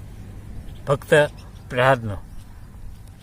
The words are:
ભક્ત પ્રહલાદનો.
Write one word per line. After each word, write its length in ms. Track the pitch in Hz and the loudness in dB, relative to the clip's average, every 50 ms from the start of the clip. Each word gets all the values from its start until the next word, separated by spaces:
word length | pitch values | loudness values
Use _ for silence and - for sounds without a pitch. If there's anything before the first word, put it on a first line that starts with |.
| - - - - - - - - - - - - - - - - - | -14 -14 -14 -14 -14 -14 -14 -14 -12 -12 -12 -12 -10 -12 -12 -6 0
ભક્ત 260 | - 139 - - - 160 147 147 - - - - - - - - - | 0 0 0 4 6 8 8 6 6 0 -8 -16 -16 -16 -16 -10 -2
પ્રહલાદનો. 480 | 135 123 127 131 139 120 113 104 98 - - - - - - - - - - - - - - - - - - - - - | 2 6 6 8 6 6 2 -4 -6 -6 -8 -12 -14 -14 -14 -14 -16 -16 -16 -16 -14 -14 -12 -12 -12 -14 -14 -16 -16 -18